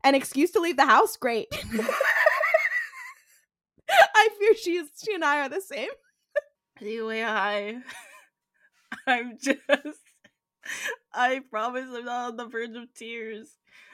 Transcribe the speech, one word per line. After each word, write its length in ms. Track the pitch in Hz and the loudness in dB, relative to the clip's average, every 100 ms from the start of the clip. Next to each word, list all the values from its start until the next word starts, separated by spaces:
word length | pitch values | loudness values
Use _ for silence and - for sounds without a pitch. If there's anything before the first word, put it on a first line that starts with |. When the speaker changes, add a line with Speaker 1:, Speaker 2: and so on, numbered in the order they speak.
Speaker 1:
an 120 | 269 277 | 4 4
excuse 360 | - 262 339 | 2 0 2
to 80 | 415 | 2
leave 160 | 339 269 | 0 2
the 80 | 269 | 6
house? 320 | 233 427 - | 6 4 0
Great." 300 | 247 233 - | -4 -4 -6
<laughs> 680 | - 208 220 226 - 539 - - 1047 - 640 640 1077 - 1017 988 - _ _ _ _ _ _ - 784 - 440 | -10 -6 -4 -4 0 0 4 2 2 0 0 0 -4 -6 -12 -18 -20 _ _ _ _ _ _ 2 6 8 8
I 100 | 427 427 | 4 4
fear 160 | 415 440 | 4 4
she 200 | 359 349 | 2 -4
is, 120 | 302 - | -4 -10
she 100 | - 381 | -6 -2
and 80 | 311 | 0
I 140 | 294 269 | 0 0
are 40 | |
the 120 | 302 | -6
same. 280 | - 269 302 539 _ _ _ 571 - _ _ _ | -8 -8 -8 -10 _ _ _ -4 -4 _ _ _
Speaker 2:
Anyway, 400 | 208 226 220 220 | -10 -8 -6 -4
hi. 540 | 226 214 190 254 302 240 254 - - - _ _ | -2 -2 -2 -2 -6 -10 -14 -18 -20 -20 _ _
<laughs> 680 | _ _ _ _ _ - - | _ _ _ _ _ -12 -2
I'm 300 | 247 240 220 | -2 -2 -8
just, 580 | 277 269 - 269 196 - _ _ _ _ _ _ - - - - _ | -2 -2 2 0 0 -16 _ _ _ _ _ _ -12 -10 -8 -10 _
I 280 | - 247 269 262 | -2 0 0 -4
promise 360 | 214 226 247 262 | -6 -4 -6 -10
I'm 120 | 240 240 | -12 -8
not 260 | 247 240 | -6 -6
on 60 | 233 | -10
the 80 | 233 | -10
verge 280 | 233 233 226 | -8 -10 -12
of 180 | 240 | -18
tears. 640 | - 226 233 220 214 226 _ _ - - | -18 -14 -12 -10 -12 -16 _ _ -20 -20